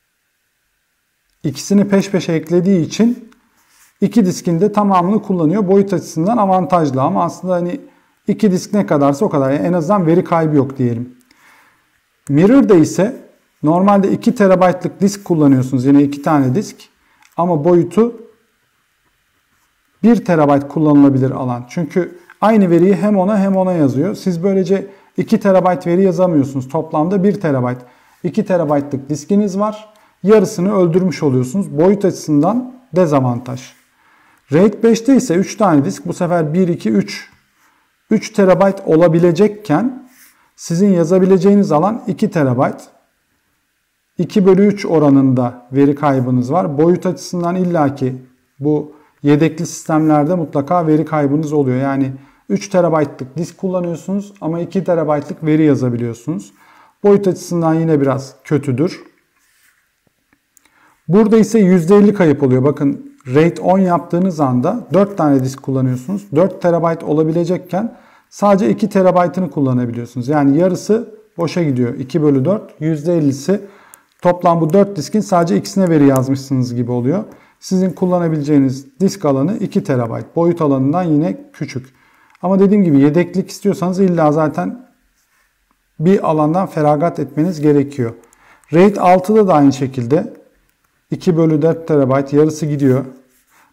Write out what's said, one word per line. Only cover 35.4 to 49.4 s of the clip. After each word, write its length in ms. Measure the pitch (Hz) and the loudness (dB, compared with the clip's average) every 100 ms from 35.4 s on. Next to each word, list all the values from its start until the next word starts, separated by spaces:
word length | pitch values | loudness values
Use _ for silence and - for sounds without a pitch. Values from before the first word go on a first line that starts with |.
| 185 - | -2 -2
tane 280 | 202 151 151 | 2 2 0
disk. 200 | 196 175 | -4 -10
Bu 80 | |
sefer 400 | 165 175 175 156 | -6 -2 -2 -2
bir, 140 | 170 180 | 0 -2
iki, 220 | 165 220 | -2 -2
üç. 400 | 208 - - - _ _ _ _ _ _ _ - | -2 -2 -8 -18 _ _ _ _ _ _ _ -4
Üç 180 | 214 - | -4 -2
terabayt 520 | - 190 175 196 190 - | 0 2 4 2 -2 0
olabilecekken 1200 | 160 175 165 180 160 208 - - 151 247 - - _ - _ _ _ | 4 4 4 2 2 0 -2 -4 -2 -2 -6 -16 _ -20 _ _ _
sizin 380 | - 165 202 | -6 0 2
yazabileceğiniz 800 | 175 160 185 190 190 190 202 165 | 2 2 2 4 4 4 4 2
alan 320 | 151 185 233 - | 0 0 -4 -8
iki 240 | 143 220 | -4 -2
terabayt. 560 | 170 135 120 165 - - _ _ _ _ _ _ _ _ _ _ _ _ - | 0 0 0 -2 -6 -16 _ _ _ _ _ _ _ _ _ _ _ _ -8
İki 280 | 175 214 185 | -4 0 4
bölü 220 | 185 208 | 4 4
üç 180 | 202 - | 0 -2
oranında 840 | 160 151 139 135 127 123 - - | 2 4 4 4 2 -2 -6 -6
veri 240 | 131 143 143 | 0 2 2
kaybınız 560 | 151 135 123 127 120 | 0 0 0 -2 0
var. 260 | 165 185 139 | -2 -2 0
Boyut 280 | 160 180 185 | 2 2 -2
açısından 500 | 175 - 175 170 180 | -6 -8 -6 -4 -2
illaki 600 | 180 170 143 131 127 127 - _ _ - | -2 0 -2 -2 -6 -6 -14 _ _ -8
bu 320 | 143 151 147 - _ _ | -4 -2 -4 -16 _ _
yedekli 420 | 143 147 | 0 2